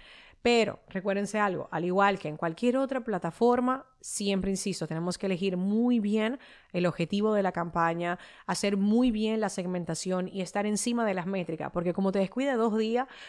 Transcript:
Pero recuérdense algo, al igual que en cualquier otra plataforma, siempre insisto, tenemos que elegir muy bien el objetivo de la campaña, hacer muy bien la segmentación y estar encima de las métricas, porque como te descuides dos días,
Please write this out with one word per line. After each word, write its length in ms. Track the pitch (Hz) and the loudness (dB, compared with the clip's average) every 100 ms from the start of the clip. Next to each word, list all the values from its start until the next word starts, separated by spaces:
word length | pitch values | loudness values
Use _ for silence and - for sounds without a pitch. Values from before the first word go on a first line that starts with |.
| - - - - | -20 -20 -20 -2
Pero 380 | 240 233 214 - - | 2 4 2 -2 -8
recuérdense 500 | 196 196 196 202 214 | -6 -2 -2 0 0
algo, 300 | 208 170 - | 0 -2 -4
al 140 | 160 170 | -4 0
igual 320 | 185 196 190 | 4 4 2
que 100 | 160 | -4
en 80 | 151 | -4
cualquier 400 | 170 160 240 254 | -4 0 0 2
otra 240 | 269 269 | 0 -4
plataforma, 840 | 233 190 165 - 240 247 247 262 - _ | -4 -4 -2 2 2 4 2 0 -6 _
siempre 480 | - - 202 196 190 | -10 -4 0 0 0
insisto, 380 | 190 202 180 160 | -2 -2 -4 -4
tenemos 320 | 160 175 175 | -4 -4 -2
que 80 | 196 | -2
elegir 280 | 175 196 180 | -2 -2 0
muy 440 | 190 214 240 240 | 0 2 4 2
bien 400 | 202 214 220 269 - - _ | 2 2 0 -4 -12 -20 _
el 160 | 175 175 | 0 0
objetivo 480 | - 165 202 214 208 | 0 -2 0 2 2
de 80 | |
la 80 | 190 | 0
campaña, 680 | 175 170 170 165 170 175 180 - - - | -2 -2 2 2 2 -2 -4 -10 -10 -6
hacer 280 | 180 202 196 | -2 0 2
muy 360 | 202 226 254 | 4 4 4
bien 280 | 214 214 220 | 2 0 0
la 100 | 202 | -2
segmentación 760 | - 180 180 165 160 185 185 180 | -2 -4 -4 -4 -4 -2 -2 -2
y 140 | 196 | -4
estar 240 | 180 208 208 | -4 -2 0
encima 400 | 208 240 233 220 | 0 0 0 0
de 80 | |
las 140 | 185 175 | 0 -2
métricas, 420 | 196 175 160 143 | -4 -4 -6 -4
porque 220 | 180 175 | -2 -2
como 180 | 175 190 | 0 2
te 60 | 196 | 2
descuides 400 | 190 - 277 240 | 0 0 0 2
dos 180 | 226 214 | 2 2
días, 320 | 220 233 262 - | 0 0 -2 -8